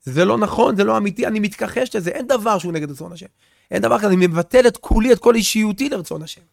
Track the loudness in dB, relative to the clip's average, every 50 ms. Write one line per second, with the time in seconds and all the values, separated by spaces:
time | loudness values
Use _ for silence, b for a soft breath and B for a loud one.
0 | _ -4 0 2 2 2 2 0 0 -2 0 0 0 2 2 0 0 0 0 0
1 | 0 -2 -4 -4 -4 -4 -2 -2 -2 -4 -4 -6 -8 -6 -4 -4 -4 -4 -4 -6
2 | -6 -4 -6 -6 -2 -2 -2 0 0 0 -2 0 -2 -4 -6 -6 -6 -8 -10 -14
3 | -14 -16 -16 -18 -20 -20 _ _ _ _ _ _ _ _ -4 -2 0 0 0 2
4 | 2 2 2 4 2 2 2 -2 -4 _ 4 4 4 4 2 0 -2 0 2 2
5 | 4 4 2 4 6 4 4 4 2 0 0 0 0 0 0 -2 -4 -4 -4 -6
6 | -8 -8 -10 -12 -12 -14 -18 _ _ _